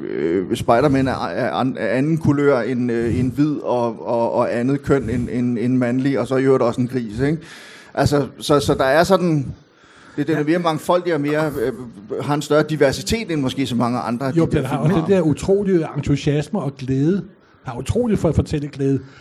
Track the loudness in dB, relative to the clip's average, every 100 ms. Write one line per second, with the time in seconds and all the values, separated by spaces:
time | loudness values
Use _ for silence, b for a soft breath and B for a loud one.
0 | -6 -4 0 0 -2 -2 2 4 4 2
1 | 0 -2 -4 -4 -4 -2 -2 -2 -2 0
2 | 0 0 2 2 4 2 0 -2 -2 -2
3 | 0 0 0 2 0 0 -2 0 0 -4
4 | -4 0 0 0 0 0 0 0 2 0
5 | 2 -4 -4 -2 -2 0 0 2 2 0
6 | 0 0 0 2 4 4 4 2 -2 -2
7 | -4 -2 -2 -2 B B B B B -6
8 | 0 0 -2 -8 0 2 2 2 4 4
9 | 4 2 2 0 -2 -12 _ B B B
10 | B -6 -2 0 0 0 0 -2 0 0
11 | 2 0 0 0 -2 -2 -4 -4 -12 -16
12 | -10 -6 -2 -2 2 2 2 2 2 2
13 | -4 -4 -2 -2 -2 -2 -2 0 0 -2
14 | -4 -4 0 0 2 0 -2 0 2 2
15 | 2 2 2 0 2 2 2 2 0 -4
16 | -2 0 2 0 -2 -4 -4 -6 -2 0
17 | 2 0 -4 b b b -12 -8 -2 0
18 | 0 2 2 2 0 -4 -4 -2 0 0
19 | -4 B